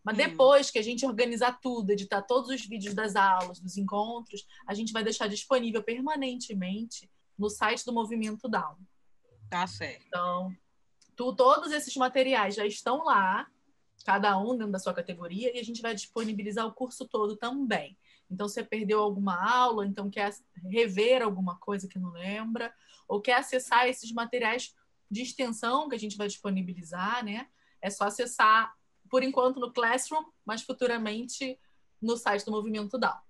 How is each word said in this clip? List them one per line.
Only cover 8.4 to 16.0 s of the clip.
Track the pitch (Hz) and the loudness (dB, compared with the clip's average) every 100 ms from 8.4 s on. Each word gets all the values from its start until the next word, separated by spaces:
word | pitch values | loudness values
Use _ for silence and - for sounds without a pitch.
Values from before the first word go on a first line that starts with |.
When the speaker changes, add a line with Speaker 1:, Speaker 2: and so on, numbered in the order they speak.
| 240 | -4
Speaker 1:
Down. | 208 160 165 185 _ _ _ _ - - | -2 -4 -10 -20 _ _ _ _ -20 -6
Speaker 2:
Tá | 180 185 | -4 -4
certo. | - 151 - _ | -4 -10 -10 _
Speaker 1:
Então, | 175 180 180 185 185 _ _ _ _ _ - | -4 -2 -2 -4 -10 _ _ _ _ _ -4
tu, | 247 240 | -4 6
todos | 254 302 311 | 8 8 4
esses | 302 262 269 | -4 -4 0
materiais | 254 262 262 247 196 202 | 2 4 4 4 2 0
já | 208 | -2
estão | 202 - 269 | -2 -2 0
lá, | 320 220 214 208 285 _ _ _ _ _ - | 4 4 4 2 -4 _ _ _ _ _ 0
cada | 196 208 196 | 4 4 2
um | 214 254 | 0 -2
dentro | 214 | -2
da | 190 | -2
sua | 196 | -2
categoria, | 175 175 175 175 190 247 | -4 -8 -10 -8 -4 -2
e | 247 | -4
a | |
gente | 226 233 | -8 -6
vai | 233 | -6
disponibilizar | 214 | -6